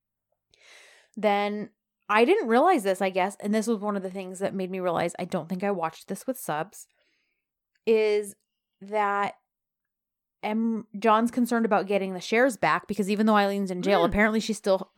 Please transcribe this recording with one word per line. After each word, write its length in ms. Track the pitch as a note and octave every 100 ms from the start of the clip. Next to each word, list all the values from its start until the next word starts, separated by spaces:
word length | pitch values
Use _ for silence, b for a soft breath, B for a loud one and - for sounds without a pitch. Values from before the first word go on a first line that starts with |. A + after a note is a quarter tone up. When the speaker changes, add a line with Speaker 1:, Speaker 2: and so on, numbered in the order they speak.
| _ _ _ _ _ b b b b b b -
Speaker 1:
then 540 | G#3 G3+ G3+ G#3 G3+ _ _ _ -
I 160 | G#3+
didn't 240 | A#3+ G#4+ C4
realize 340 | A#3 E4+ E4
this, 180 | F#3+ F#3
I 100 | G3
guess, 260 | F#3 F#3+ G3
and 140 | G#3
this 120 | A3 G#3+
was 120 | A3
one 180 | G#3 G3+
of 60 |
the 80 | F#3
things 280 | F#3+ F#3 F#3
that 140 | G3
made 160 | G3 F3+
me 100 | F#3
realize 340 | F3+ E3 E3+ -
I 60 |
don't 240 | F3+ F#3 E3
think 160 | F#3
I 60 | G3+
watched 380 | F#3+ E3 - -
this 180 | G3+ -
with 120 | B3+
subs, 480 | - D3+ F#3 - - _ _ _ _ _ _ _ _ _ -
is 480 | A3 G#3+ G#3 G3+ - _ _ _ _
that 540 | G3 G#3+ G3+ G3+ G3+ - _ _ _ _ _ _ _ _ _ _
Em-, 440 | G#3+ A3 A3+ A3 - G3+
John's 320 | A3+ G#3+ A#3
concerned 340 | B3 A#3 A#3
about 220 | A3+ G3 G3
getting 260 | G3 F#3+
the 80 | F#3
shares 360 | - A3+ C4+ G#3
back 280 | D#3+ E3 -
because 240 | G#3 F#3+
even 140 | G#3 A3
though 100 | G#3
Eileen's 340 | G3+ G3+ F#3+
in 100 | F3+
jail, 200 | F3+ F#3+
Speaker 2:
Mm. 40 | E3+
Speaker 1:
apparently 320 | F#3 A3 A3
she 120 | A3
still 400 | G#3+ G#3 F#3+ -